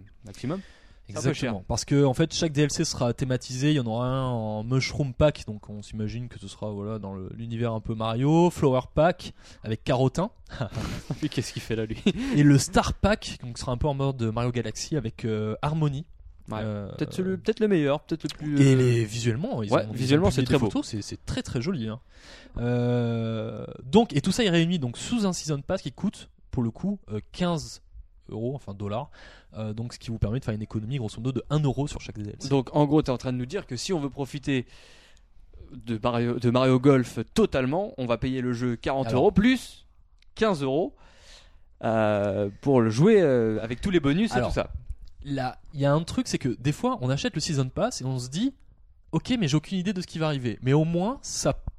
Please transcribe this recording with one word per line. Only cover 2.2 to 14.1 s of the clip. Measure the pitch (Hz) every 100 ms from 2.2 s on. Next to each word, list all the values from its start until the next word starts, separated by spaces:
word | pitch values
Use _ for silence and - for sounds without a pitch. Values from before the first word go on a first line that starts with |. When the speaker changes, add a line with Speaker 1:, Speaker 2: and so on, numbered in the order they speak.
| 165
Speaker 2:
chaque | - 165
D | 143
L | 147
C | - 160
sera | - 120
thématisé. | 113 131 127 - 127 147
Il | 151
y |
en | 117
aura | 113 123
un | 131 127
en | 120 110 107
Mushroom | 113 131 - - 139
Pack, | - 151 - -
donc | 104 -
on | 104
s'imagine | - 110 107 113 120
que | 101
ce | 98
sera, | - 107
voilà, | 101 104 110
dans | 98
le, | 98 92 110
l'univers | 117 113 117
un | 110
peu | 107 110
Mario, | 110 113 139 165 175
Flower | - 143 127 - -
Pack | 170 170 - - - - 110
avec | 110
Carotin. | - 123 131 - 196 - -
<laughs> | - 101 - - - - 131
Speaker 1:
Mais | 151
qu'est-ce | - -
qu'il | -
fait | - 113
là, | 110
lui ? | 113 202 202 269 220
Speaker 2:
Et |
le | 147 139
Star | - 233 -
Pack, | - 196 220 - -
donc | 123 117
sera | -
un | 123
peu | 156
en |
mode | 139 139